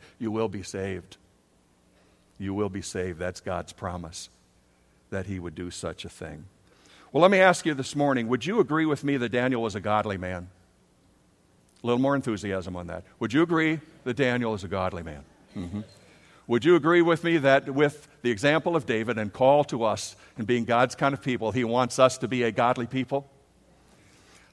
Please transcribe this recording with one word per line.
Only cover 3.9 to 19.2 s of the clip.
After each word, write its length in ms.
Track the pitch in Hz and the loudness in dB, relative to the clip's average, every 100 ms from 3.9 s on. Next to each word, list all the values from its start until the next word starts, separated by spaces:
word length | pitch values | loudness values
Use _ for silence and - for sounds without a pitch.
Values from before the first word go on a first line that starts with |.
| 90 85 90 - _ _ _ _ _ _ _ - | -8 -12 -14 -18 _ _ _ _ _ _ _ -10
that 160 | 98 92 | -8 -6
he 120 | 95 | -8
would 160 | 87 | -10
do 160 | 80 90 | -10 -10
such 360 | - 85 82 87 | -8 -10 -10 -14
a 20 | |
thing. 380 | - 80 76 - _ _ _ _ - - | -14 -14 -14 -18 _ _ _ _ -20 -4
Well, 80 | 139 | 4
let 100 | 180 | 6
me 100 | 196 | 8
ask 260 | 185 170 160 | 6 6 0
you 80 | |
this 200 | 143 131 | -4 -4
morning, 340 | 143 143 127 113 | 0 2 2 0
would 180 | 123 151 | -2 0
you 140 | 226 | 0
agree 260 | 139 156 156 | 2 2 0
with 180 | 139 | 0
me 140 | 143 139 | -2 -2
that 100 | 120 | 0
Daniel 340 | 123 127 123 | 0 0 0
was 120 | 113 | -2
a 60 | 101 | -4
godly 360 | 104 107 104 98 | 0 0 0 -4
man? 320 | 90 90 90 - _ _ _ _ _ _ _ _ _ _ _ _ | -6 -8 -10 -18 _ _ _ _ _ _ _ _ _ _ _ _
A 40 | 117 | -2
little 140 | 120 | 2
more 160 | 135 139 | 2 0
enthusiasm 580 | 127 104 101 95 87 | -2 -4 -4 -6 -6
on 140 | 90 87 | -10 -10
that. 160 | 85 - - | -12 -12 -6
Would 120 | 113 | -2
you 100 | 131 | 2
agree 380 | 170 165 160 160 - - | 2 2 0 -2 -6 -12
that 120 | - 117 | -6 0
Daniel 360 | 131 123 117 | 0 0 -2
is 100 | 107 | -4
a 40 | 92 | -4
godly 340 | 95 92 92 | -4 -2 -4
man? 220 | 80 73 69 _ _ 104 | -10 -12 -16 _ _ -10
Mm-hmm. 240 | 87 104 107 - - - _ - - | -8 -8 -10 -16 -20 -20 _ -16 -2
Would 160 | 120 | 2
you 100 | 131 | 6
agree 280 | 175 143 175 | 6 6 4
with 200 | 170 165 | 4 2
me 140 | 170 165 | 2 2
that 320 | 139 135 143 | 6 4 4
with 380 | 135 147 147 - _ | 2 2 0 -16 _
the 80 | 123 | -2
example 440 | 107 143 156 175 | 0 2 2 2
of 100 | 170 | -2
David 320 | 123 113 113 | 0 -2 0
and 160 | 113 | -4